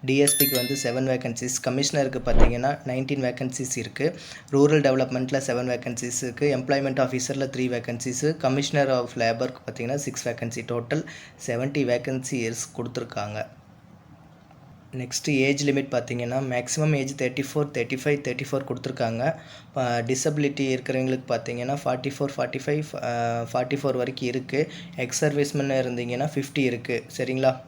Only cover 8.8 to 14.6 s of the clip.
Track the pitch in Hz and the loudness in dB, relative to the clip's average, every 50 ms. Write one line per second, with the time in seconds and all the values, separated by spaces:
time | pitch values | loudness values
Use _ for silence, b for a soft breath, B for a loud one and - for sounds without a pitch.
8.8 | 139 135 131 123 120 117 - 127 113 113 113 117 127 127 127 - - - 120 - | 4 4 2 0 0 -2 -2 0 2 2 2 2 -2 -4 -4 -8 -12 -12 -8 -6
9.8 | 117 120 135 147 147 - 147 - - 123 113 117 123 117 113 120 113 - 120 120 | -4 -2 -2 -2 -4 -4 -8 -4 -4 -4 -4 -2 -4 -6 -4 -6 -6 -4 -4 -4
10.8 | 120 117 143 156 156 B B B B B B - - - 120 117 127 143 143 147 | -2 -2 -2 -4 -4 B B B B B B -12 -6 -4 -2 -2 -2 -2 0 0
11.8 | 139 120 120 123 123 135 131 131 131 - - 127 117 113 117 117 - - - - | 2 2 2 2 0 -2 -4 -4 -4 -4 -4 -2 -2 -2 -4 -6 -8 -10 -6 -8
12.8 | 120 120 120 127 120 113 - 107 104 104 104 107 - - - - - - - - | -8 -6 -4 -6 -8 -6 -6 -6 -6 -6 -6 -6 -8 -8 -10 -20 -20 -20 -20 -20
13.8 | - - - - - - - - - - - - - - - - | -20 -20 -20 -20 -20 -20 -20 -20 -20 -20 -20 -20 -20 -20 -20 -20